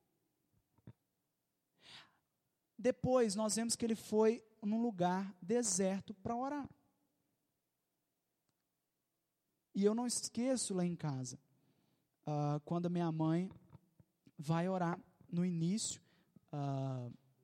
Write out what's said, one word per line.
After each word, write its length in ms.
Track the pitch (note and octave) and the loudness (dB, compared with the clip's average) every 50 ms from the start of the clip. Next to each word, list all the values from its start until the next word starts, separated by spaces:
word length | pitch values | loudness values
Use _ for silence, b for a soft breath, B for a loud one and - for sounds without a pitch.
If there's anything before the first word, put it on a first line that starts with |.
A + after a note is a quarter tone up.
| _ _ _ _ _ _ _ _ _ _ _ _ _ _ _ _ _ - - _ _ _ _ _ _ _ _ _ _ _ _ _ _ _ _ B B B B B B B B B B _ _ _ _ _ _ _ _ _ _ | _ _ _ _ _ _ _ _ _ _ _ _ _ _ _ _ _ -20 -20 _ _ _ _ _ _ _ _ _ _ _ _ _ _ _ _ B B B B B B B B B B _ _ _ _ _ _ _ _ _ _
Depois, 580 | - G3 B3 B3 - - B3+ B3+ B3+ A#3 G#3+ F#3 | 0 0 0 0 2 2 4 4 4 4 4 2
nós 220 | G#3+ A3 G#3+ G3+ | 0 0 0 0
vemos 180 | A3 A#3 A#3 - | 0 0 -2 0
que 100 | - A#3 | 0 0
ele 80 | A3+ A3+ | 0 0
foi 480 | - - - G#3+ G#3+ A3 A3 A3+ - - _ _ _ | -2 -2 0 4 6 6 6 4 2 -4 _ _ _
num 200 | - G3+ G#3+ A3+ | -2 -2 0 2
lugar 540 | A#3 A#3+ G#3 F3+ F#3 F3 F3+ F#3+ G3 F#3+ - - | 0 0 0 2 2 2 2 0 -2 -6 -10 -12
deserto 720 | F3+ E3+ A3+ A#3+ A#3+ A#3 - G3 F#3+ F#3+ F#3+ G3 - - G#3+ | -2 0 0 2 2 2 2 2 2 2 0 -2 -6 -10 -14
pra 200 | - - - A#3 | -10 -8 -6 -4
orar. 360 | A#3+ C4 C#4 D4 D4 C4+ - - _ _ _ _ _ _ _ _ _ _ _ _ _ _ _ _ _ _ _ _ _ _ _ _ _ _ _ _ _ _ _ _ _ _ _ _ _ _ _ _ _ _ _ _ _ _ _ _ _ _ _ _ _ _ _ _ _ _ _ - | -4 -4 -4 -4 -6 -8 -10 -14 _ _ _ _ _ _ _ _ _ _ _ _ _ _ _ _ _ _ _ _ _ _ _ _ _ _ _ _ _ _ _ _ _ _ _ _ _ _ _ _ _ _ _ _ _ _ _ _ _ _ _ _ _ _ _ _ _ _ _ 0
E 100 | G3 G3+ | 2 4
eu 100 | G#3 A3 | 4 4
não 140 | A#3 B3 | 2 0
esqueço 680 | A#3+ - - - - - A3+ A#3+ C4 C4 A3+ - - G3 | -2 -2 -4 -6 -6 -4 -2 0 0 0 0 0 -2 0
lá 120 | F3+ F3+ | 0 0
em 100 | F3 E3+ | 0 -2
casa, 420 | - - D3+ C3+ C3 B2+ A#2+ B2+ - _ _ _ _ _ _ _ _ _ _ _ _ _ _ _ _ _ | -2 -4 -4 -4 -4 -6 -8 -10 -14 _ _ _ _ _ _ _ _ _ _ _ _ _ _ _ _ _
ah, 360 | D3+ D3+ D3 D3 D3 D3 D3 - | -4 -2 0 0 0 0 -2 -2
quando 220 | - E3+ F3 F3 | -2 -2 -2 0
a 40 | F3 | 0
minha 220 | F3 E3+ E3+ E3 | 0 0 0 0
mãe 400 | D#3+ D#3+ D#3+ D#3+ D#3+ F3 F#3 - - - - _ - - _ _ _ - _ _ _ _ _ - _ | 0 2 2 2 2 2 0 -2 -8 -14 -20 _ -20 -20 _ _ _ -20 _ _ _ _ _ -20 _
vai 320 | - C#3+ D3 E3 E3 F3 F#3 | -8 -2 0 0 0 2 0
orar 280 | F#3 F#3 F3 E3 F3+ G3 - - _ _ - - | 0 0 0 0 -2 -4 -8 -18 _ _ -12 -4
no 160 | F3 E3+ F3+ | -2 0 0
início, 560 | F#3 F3 E3 E3 E3+ G3+ A3+ - - - - b b b b b b b - _ _ - | 0 0 0 2 2 0 0 -2 -4 -6 -8 b b b b b b b -20 _ _ -6
ah, 560 | C#3+ C#3+ C#3 C3+ C3+ C3+ C3+ C3 B2+ B2 A#2+ - - _ _ _ _ | -4 -2 -2 -2 -2 -2 -2 -4 -6 -8 -10 -12 -16 _ _ _ _